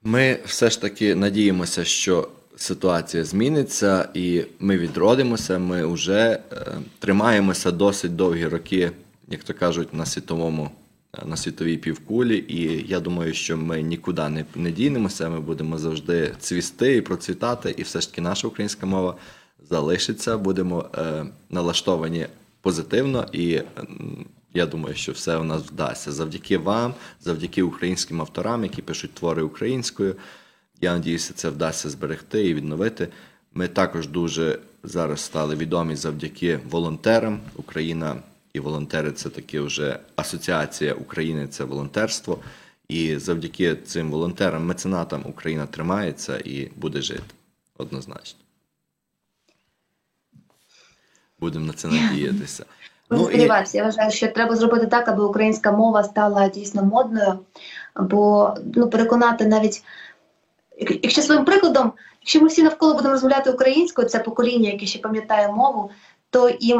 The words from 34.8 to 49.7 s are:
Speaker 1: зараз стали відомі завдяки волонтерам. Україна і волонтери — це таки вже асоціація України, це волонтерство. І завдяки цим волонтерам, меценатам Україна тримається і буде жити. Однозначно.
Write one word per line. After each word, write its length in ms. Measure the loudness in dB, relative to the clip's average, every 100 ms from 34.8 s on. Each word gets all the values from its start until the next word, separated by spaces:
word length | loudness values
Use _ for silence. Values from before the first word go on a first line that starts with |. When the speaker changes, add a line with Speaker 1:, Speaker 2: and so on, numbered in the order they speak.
Speaker 1:
зараз 360 | -8 -4 -4 -4
стали 360 | -6 -4 -2 -4
відомі 400 | -2 -2 -2 -4
завдяки 640 | -6 -8 -10 -4 -2 -2 -4
волонтерам. 680 | -4 -4 -2 2 2 0 -6 -12 -16
Україна 600 | -12 -6 -6 -4 -6 -8 -14 _ _
і 60 | -8
волонтери — 520 | -6 -6 -4 -4 -4
це 180 | -6 -12
таки 320 | -12 -10 -8
вже 380 | -6 -4 -4 -6 -10 -8
асоціація 760 | -8 -8 -2 -2 -2 -4 -4
України, 540 | -4 -8 -6 -4 -4 -8
це 160 | -8
волонтерство. 760 | -8 -8 -6 -4 -2 -4 -6 -8 -8 -20 -20 _ _
І 300 | -2 -2 -2
завдяки 580 | -4 -4 -4 -2 0 0
цим 360 | -6 -6 -4
волонтерам, 540 | -4 -4 -2 -2 -2 -4
меценатам 580 | -4 -4 -4 -4 -6 -8
Україна 360 | -10 -6 -6 -6
тримається 760 | -6 -4 -2 -4 -8 -10 -10 -10
і 240 | -10 -12 -10
буде 260 | -8 -6
жити. 320 | -8 -10 -14 -20 _ _ _ _
Однозначно. 600 | -12 -12 -14 -18 -20 -20 _ _ _ _ _ _ _ _ _ _ _ _ _